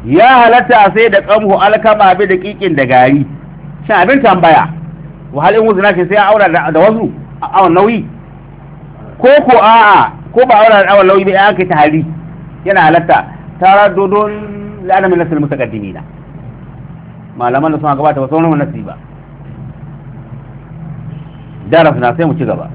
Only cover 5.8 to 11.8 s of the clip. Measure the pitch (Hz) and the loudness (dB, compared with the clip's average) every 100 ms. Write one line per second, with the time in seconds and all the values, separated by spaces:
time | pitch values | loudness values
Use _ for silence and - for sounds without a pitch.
5.8 | 202 180 175 208 202 214 190 165 151 156 | 0 0 0 0 2 2 2 0 -2 2
6.8 | 196 220 190 - - - - 185 185 170 | 2 0 -6 -10 -18 -14 -6 0 2 2
7.8 | 208 226 156 - - - - - - - | 2 -2 -8 -16 -20 -20 -20 -20 -20 -20
8.8 | - - - - 254 294 254 233 208 226 | -20 -20 -20 0 4 4 4 4 4 4
9.8 | 214 175 110 - - 226 262 214 220 208 | 4 4 0 -6 -4 0 2 4 6 4
10.8 | 185 202 190 196 196 190 202 185 180 156 | 4 4 4 2 2 2 2 0 -2 0